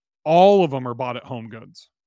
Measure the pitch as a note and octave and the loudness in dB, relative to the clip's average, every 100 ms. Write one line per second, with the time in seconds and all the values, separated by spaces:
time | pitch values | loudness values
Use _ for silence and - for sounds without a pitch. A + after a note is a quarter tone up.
0 | _ _ D#3 E3+ G3 G3+ E3 C3+ B2+ A#2+ | _ _ 0 4 6 4 0 -4 -8 -8
1 | B2+ A#2+ - B2 A2+ A2+ G#2 - _ _ | -10 -10 -12 -14 -14 -18 -20 -20 _ _